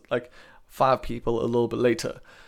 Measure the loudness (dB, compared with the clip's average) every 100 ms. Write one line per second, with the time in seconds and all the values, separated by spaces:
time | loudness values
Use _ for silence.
0 | -6 -6 -6 -16 -20 -20 -10 0 2 2
1 | -2 -6 -2 -2 0 0 0 2 2 2
2 | -2 -10 -16 -20